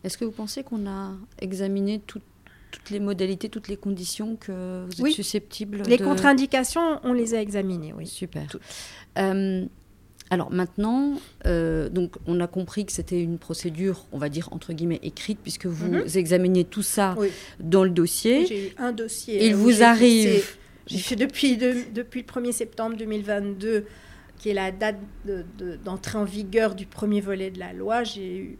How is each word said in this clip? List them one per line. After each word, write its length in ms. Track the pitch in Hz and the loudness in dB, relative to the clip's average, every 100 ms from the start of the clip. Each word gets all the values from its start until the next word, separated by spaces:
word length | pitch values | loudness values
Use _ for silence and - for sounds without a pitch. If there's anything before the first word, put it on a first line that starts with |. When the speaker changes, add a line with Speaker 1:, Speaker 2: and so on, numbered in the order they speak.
Speaker 1:
Est-ce 140 | 185 - | -8 -6
que 80 | |
vous 60 | 226 | -6
pensez 320 | 220 214 - | -6 -8 -8
qu'on 240 | 269 226 202 | -8 -6 -6
a 220 | 190 196 190 214 - | -6 -8 -12 -16 -10
examiné 600 | 185 190 196 196 196 214 - | -8 -4 -2 0 0 -2 -8
tout, 140 | 214 - _ - - - | -16 -18 _ -20 -20 -20
toutes 180 | - - | -20 -8
les 100 | 202 | -4
modalités, 480 | 202 185 190 190 220 | -2 0 -2 -2 -6
toutes 180 | 220 - | -8 -10
les 100 | 202 | -6
conditions 600 | 202 185 180 - 214 226 | -4 -4 -6 -6 -6 -8
que 480 | - 185 180 185 | -8 -8 -8 -8
vous 60 | 180 | -10
êtes 60 | 170 | -2
Speaker 2:
Oui. 120 | 269 | 0
Speaker 1:
susceptible 720 | 294 196 208 - - 202 202 202 | 0 -2 -4 -6 -12 -8 -4 4
Speaker 2:
Les 100 | 240 | 4
Speaker 1:
de 60 | |
Speaker 2:
contre-indications, 960 | 196 190 285 269 277 262 254 330 330 294 | 6 6 6 6 4 2 2 2 2 0
on 100 | 254 | 0
les 220 | 247 226 | 0 0
a 60 | 226 | 0
examinées, 520 | 208 202 190 180 156 | 0 -2 -2 -4 -6
oui. 120 | - 160 | -10 -12
Speaker 1:
Super. 400 | - 180 156 147 | -10 -8 -8 -8
Speaker 2:
Toutes. 140 | - - - - - - - | -12 -14 -16 -16 -18 -8 -2
Speaker 1:
Euh, 460 | 190 190 190 185 185 - _ - - - - | 0 2 0 -2 -4 -12 _ -20 -20 -20 -2
alors 180 | 180 - | -2 0
maintenant, 640 | 180 175 - 214 254 285 277 - - | -2 -2 -2 0 2 0 -2 -8 -2
euh, 440 | - 170 165 160 143 | 0 2 2 0 0
donc 260 | 180 175 - | -2 -2 -4
on 140 | - 175 | -2 -2
a 80 | 175 | 0
compris 400 | 185 180 - 202 | -4 -4 -6 -6
que 40 | |
c'était 300 | - - 180 | -6 -4 -2
une 160 | 170 170 | -2 -4
procédure, 720 | - 165 175 160 190 180 - | -6 -8 -6 -2 -2 -4 -8
on 40 | 139 | -6
va 120 | 147 | -4
dire, 200 | 156 165 | -6 -8
entre 220 | 160 - | -10 -10
guillemets, 260 | 160 170 165 | -4 -2 -2
écrite, 340 | 165 - - 208 | -6 -8 -8 -8
puisque 240 | - - 185 | -8 -8 -6
vous 240 | 160 175 | -4 0
Speaker 2:
Mhm. 140 | 175 - | 0 0
Speaker 1:
examinez 480 | 180 165 180 180 185 | 0 2 4 6 4
tout 180 | 175 214 | 2 -2
ça 320 | 190 - 196 185 | -2 0 0 2
Speaker 2:
Oui. 100 | 202 - - - | -2 -2 -16 -10
Speaker 1:
dans 240 | 165 190 | 4 6
le 80 | 190 | 6
dossier. 480 | 175 165 - 220 269 | 4 2 2 4 4
Speaker 2:
Oui, 60 | 359 | 4
j'ai 180 | 202 196 | 0 -6
eu 40 | - | -4
un 140 | 247 | -4
dossier, 520 | 226 226 - - 208 | -4 -6 -8 -4 4
Speaker 1:
Il 80 | 220 | 4
Speaker 2:
euh, 40 | 202 | 8
où 20 | |
Speaker 1:
vous 120 | 226 | 6
Speaker 2:
j'ai, 100 | 214 | 10
Speaker 1:
arrive. 580 | 233 226 247 226 214 208 | 10 10 8 8 6 4
Speaker 2:
c'est, 160 | 190 - - - - | 2 -10 -20 -20 -8
j'ai 100 | 185 | -6
fait 180 | - | -4
depuis, 420 | 226 269 - 285 226 | 0 0 2 2 4
de, 180 | 247 247 233 | 2 0 -4
depuis 280 | 220 240 247 | -8 -8 -10
le 40 | |
premier 260 | 240 254 240 | -8 -4 -4
septembre 420 | 240 226 - 226 226 | -4 -6 -4 -6 -4
deux 80 | |
mille 180 | 220 214 | -4 -4
vingt-deux, 640 | 208 208 202 190 214 214 208 - - - - - | -2 -2 -2 -4 0 -2 -2 -18 -20 -20 -20 -8
qui 100 | 214 | -2
est 40 | |
la 180 | 202 190 | -2 -2
date 260 | 190 214 202 202 - | -2 -2 -2 -12 -12
de, 200 | 202 190 175 208 | -8 -8 -8 -10
de, 180 | 180 | -10
d'entrée 420 | 160 185 190 - 214 | -8 -8 -8 -6 -4
en 60 | |
vigueur 500 | 202 208 190 220 220 | -4 -4 0 2 2
du 100 | 190 | -2
premier 360 | 190 - 208 208 | -12 -4 0 0
volet 300 | 196 190 190 | 0 -6 -6
de 80 | 185 | -8
la 120 | 180 | -12
loi, 300 | 185 196 233 | -6 -2 0
j'ai 340 | 233 202 185 185 | -2 -6 -8 -8
eu 200 | 185 | -10